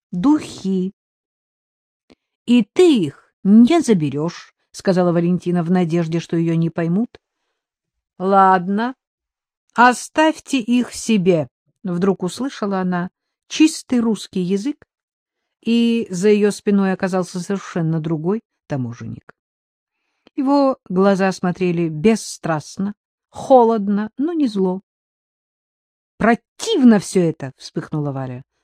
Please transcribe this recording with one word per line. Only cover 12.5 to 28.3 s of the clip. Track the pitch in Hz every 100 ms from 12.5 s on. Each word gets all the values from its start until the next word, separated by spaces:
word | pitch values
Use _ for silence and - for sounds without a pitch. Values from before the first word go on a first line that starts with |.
| - 202 190
она | 180 180 180 _ _ _ _
чистый | - 311 - - 247
русский | 233 196 - 190
язык, | 180 196 240 - _ _ _ _ _ _ _ _
и | - 233 233 233 214
за | 180 208
её | 208 202
спиной | 196 - 202 196
оказался | 185 190 185 175 185
совершенно | 175 196 - 185 160 165
другой | 156 160 165 220 _ _ _
таможенник. | 143 120 117 113 - _ - _ _ _ _ _ _ _ _ _ -
Его | 269 285 269 262 _
глаза | 185 196 190 190
смотрели | 180 180 175 180 170 170
бесстрастно, | 151 196 214 - - 165 156 - - 202 - _ _ _
холодно, | - - 262 226 226 202 202 214 -
но | 302
не | 330 262
зло. | 208 185 185 _ _ _ _ _ _ _ _ _ _ _ _ _ _
"Противно | 220 233 _ _ 440 403 247 208
всё | - 190
это!" | 170 151 135 -
вспыхнула | - 170 - 156 147
Валя. | 135 131